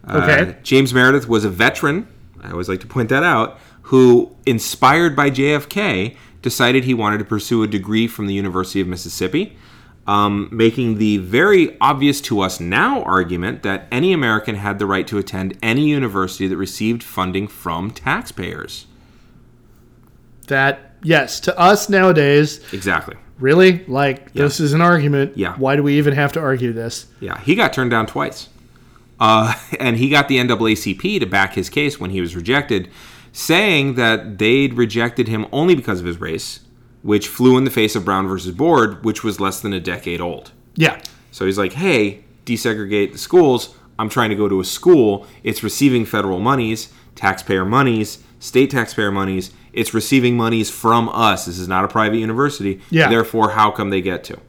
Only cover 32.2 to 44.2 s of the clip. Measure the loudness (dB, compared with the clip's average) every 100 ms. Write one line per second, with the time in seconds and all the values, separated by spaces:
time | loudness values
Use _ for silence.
32.2 | -4 -6 -2 -2 0 -2 -4 -16 -20 -20
33.2 | -20 -12 -2 0 2 2 0 0 0 0
34.2 | -4 -2 2 4 2 0 0 0 -2 -2
35.2 | -2 -2 -4 0 2 2 0 -4 -6 -8
36.2 | -8 -8 -10 -16 -20 _ _ _ 0 0
37.2 | 0 2 4 4 2 0 0 0 -2 -2
38.2 | -2 -6 -8 -2 2 2 2 -2 -4 -4
39.2 | -6 -4 -4 -4 -6 -6 -6 -8 -8 -6
40.2 | -6 -8 -16 -20 _ -2 0 -2 -16 -20
41.2 | _ -4 -2 0 -4 -2 0 0 0 -4
42.2 | -20 _ -8 -4 -2 -4 -2 -2 -2 -4
43.2 | 2 4 6 2 -4 -18 -18 -8 -4 -2